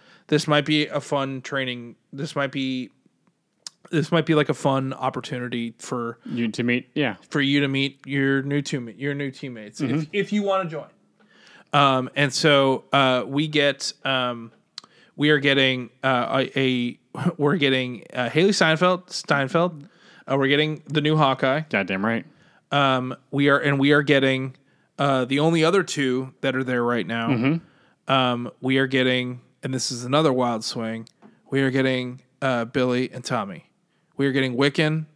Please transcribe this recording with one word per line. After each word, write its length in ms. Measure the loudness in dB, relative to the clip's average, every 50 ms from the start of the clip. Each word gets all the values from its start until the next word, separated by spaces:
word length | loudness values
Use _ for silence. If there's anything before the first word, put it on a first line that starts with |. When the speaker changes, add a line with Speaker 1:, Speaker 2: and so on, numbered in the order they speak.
| _ _ -20 _ _
Speaker 1:
this 200 | 0 0 0 2
might 200 | 2 2 2 2
be 220 | 2 0 0 0 0
a 120 | -4 -6
fun 400 | -4 -2 -2 -2 -2 -4 -6 -8
training. 560 | -10 -8 -6 -6 -4 -4 -6 -8 -12 -14 -18 -20 _ _ -12
This 240 | -10 -10 -6 -4
might 160 | -4 -4 -4 -4
be, 380 | -4 -4 -4 -4 -6 -8 -10 _ _ _ _ _ _ _ _ _ _ _ _ _ _ _ -20 -20 _ _ -2
this 220 | -2 -2 0 2 0
might 140 | 0 2
be, 80 | 2 2
like, 160 | 2 2 0
a 40 | -2
fun 380 | -2 0 0 0 0 -2 -4 -6
opportunity 800 | -4 -6 -6 -4 -6 -10 -10 -10 -10 -8 -8 -6 -6 -8 -8 -10 -14
for 400 | -12 -8 -8 -6 -6 -8 -10 -12 _
Speaker 2:
You 220 | -8 -6 -4 -4 -4
to 140 | -4 -4 -2
meet, 260 | -2 -2 -2 -4 -6 _
yeah. 220 | -2 -2 -2 -4 -6 -12 _
Speaker 1:
for 100 | -2 -2
you 200 | 0 2 2 2
to 80 | 2 2
meet 380 | 0 0 -2 -2 -4 _ -10
your 360 | -6 -2 0 2 2 2 2 0
new 180 | 0 -2 -2
team, 320 | -2 -2 -4 -6 -6 -8 -10 -8
your 160 | -6 -6 -4
new 160 | -4 -6 -8
teammates, 500 | -8 -10 -12 -12 -12 -12 -16 -16 -8 -6
if, 100 | -4 -2
Speaker 2:
Mm-hmm. 120 | -2 -2 -4 -2 -4
Speaker 1:
if 220 | -4 -2 0 -2
you 80 | -2 0
wanna 260 | 0 0 0 -2 -4
join." 200 | -8 -10 -12 -14 _ _ _ _ _ _ _ _ _ _ -20 -20 -20 -20 -10 _ 4
Um, 380 | 4 6 6 4 2 0 -2 0
and 160 | 0 0 0
so, 540 | 0 2 4 6 6 6 6 4 2 0 0 _ 2
uh, 320 | 4 4 4 4 2 0
we 220 | -2 -2 -2 -2 0
get, 460 | 2 2 2 2 0 -2 -6 -10 -10 -6 _
um, 480 | -2 -2 0 0 -2 -4 -6 -10 -16 -20 _ _ _ _ -20 -20 _ _ _ _ _ _
we 140 | 0 2 4
are 80 | 4 4
getting, 500 | 4 4 4 4 4 2 2 0 -6 -10 -12 _ 0
uh, 400 | 0 2 2 0 0 0 0 -2 0 -2
a, 60 | 0
a, 380 | 0 0 0 0 -2 -4 -6 -10 _ _ -10
<laughs> 240 | -4 -4 -4 -2 0
we're 180 | 0 2 2
getting, 480 | 2 2 2 2 2 0 -4 -8 -12 -14 -10 -6
uh, 160 | -4 -4 0
Haley 240 | 2 4 4 4 4
Steinfeld, 580 | 4 4 2 4 2 2 2 0 0 -4 -10
Steinfeld. 760 | -12 -12 -2 0 0 0 0 0 0 0 0 -2 -4 -8 -16 -20 _ _ _ -20 -20 -20 -8 -4
Uh, 60 | -2 0
we're 80 | 2
getting 340 | 2 2 2 2 0 -2 -6 -10
the 140 | -4 -2 0
new 160 | 2 2 2
Hawkeye. 460 | 4 4 2 2 2 0 0 0 -2 -2 -2
Speaker 2:
Goddamn 360 | -2 -2 -2 -2 -2 -2 -2
right. 180 | -2 -2 -2 -4 -10 _ _ _ _ _ _ _ _
Speaker 1:
Um, 460 | 0 2 2 2 2 0 -2 -6 -8 -12 _ _ -2
we 160 | 0 4 4
are, 100 | 4 4
and 220 | 2 2 2 2
we 100 | 4 4
are 120 | 4 4 4
getting, 520 | 4 4 4 4 4 2 0 -4 -8 -10 -14 _ _ _ _ _ _ _
uh, 280 | -2 0 0 2 0 0
the 160 | 0 0 2
only 240 | 2 2 4 4 4
other 180 | 4 4 2 0
two 500 | 0 -2 -2 -2 0 0 -2 -4 -6 -10 _ -4
that 120 | -2 -2
are 80 | -2 -2
there 220 | -2 -2 0 0
right 200 | 0 0 0 -2
now. 260 | -2 -4 -4 -2 0
Speaker 2:
Mm-hmm. 840 | 0 2 2 0 0 -2 -4 -10 _ _ _ _ _ _ _ 0 2
Speaker 1:
Um, 400 | 2 2 2 0 -2 -6 -8 -12 _
we 180 | -2 0 2 2
are 80 | 2
getting, 540 | 2 2 2 2 2 2 0 -2 -4 -8 -10 -14 _ _ _ -8
and 100 | -6 -4
this 160 | -4 -4 -4
is 140 | -6 -8 -4
another 280 | 0 0 2 2 2 2
wild 300 | 2 0 0 -2 -4 -6
swing, 460 | -6 -8 -6 -6 -6 -8 -10 -12 -16 _ _ -20 -20 _ _ _ _
we 120 | -2 0 0
are 80 | 2 2
getting, 480 | 2 2 2 0 -2 -4 -6 -10 -12 -18 _ _ _ -2
uh, 220 | -2 0 -2 -2
Billy 440 | -2 -2 0 0 0 0 -2 -2 -4 -6
and 120 | -12 -8
Tommy. 460 | -4 -4 -4 -4 -6 -10 -16 -18 _ _ _ _ _ _ _ _ _ _
We 100 | -2 -2 0
are 40 | 2
getting 240 | 0 0 0 0
Wiccan 500 | 2 2 2 2 2 0 0 0 -2 -4 -8 _